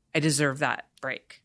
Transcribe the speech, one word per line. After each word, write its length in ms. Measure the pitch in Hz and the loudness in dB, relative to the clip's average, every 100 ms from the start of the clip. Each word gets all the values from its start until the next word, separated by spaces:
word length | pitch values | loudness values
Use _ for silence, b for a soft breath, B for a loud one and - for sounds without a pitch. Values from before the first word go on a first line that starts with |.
| _ | _
I 60 | 160 | 0
deserve 400 | 156 139 147 135 | 2 2 2 0
that 280 | 139 117 - _ | -2 -2 -8 _
break. 400 | 135 127 - - | -10 -10 -14 -20